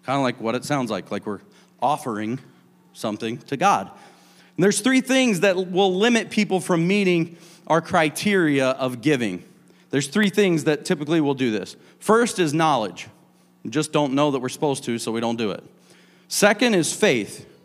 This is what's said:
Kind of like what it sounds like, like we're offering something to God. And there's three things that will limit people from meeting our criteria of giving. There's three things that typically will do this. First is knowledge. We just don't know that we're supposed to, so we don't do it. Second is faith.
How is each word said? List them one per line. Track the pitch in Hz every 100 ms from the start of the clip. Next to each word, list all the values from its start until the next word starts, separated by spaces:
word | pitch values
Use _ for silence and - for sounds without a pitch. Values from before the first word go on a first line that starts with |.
Kind | - 139
of |
like | 131 113
what | 110
it | 123
sounds | - 147 120
like, | 101 85
like | 104 107
we're | 98 - - _ _
offering | 127 151 131 104 107 135 - _ _ _ _
something | - 113 104 113 120
to | - 127
God. | 190 135 98 - - - _ _ _ -
And |
there's | 190 196
three | 254 262
things | 254 262 254 180
that | 196 180
will | 180 190 196
limit | 185 233 233 185
people | - 196 190
from | - 175 170
meeting | 202 190 170 165 - - - -
our | 165
criteria | 165 185 156 147 208 196 160 139 131
of | 131 131 123
giving. | 127 139 110 90 - - _ _ _
There's | 135 139
three | 202 208
things | 208 196 165
that | 143 147
typically | - 170 151 165
will | 143
do | 131 127
this. | 104 87 - - _
First | - 226 240 -
is | 165
knowledge. | 151 160 131 104 87 - - _ _ _ _
We | -
just | 131 156
don't | 160 143
know | 135 151
that | 135
we're | 123
supposed | - 151 135
to, | - 117
so | 120
we | 113
don't | 113 117
do | 107
it. | 87 - _ _ - _ _ _
Second | - 208 208 247
is | 190 151
faith. | - 208 123 98 - - -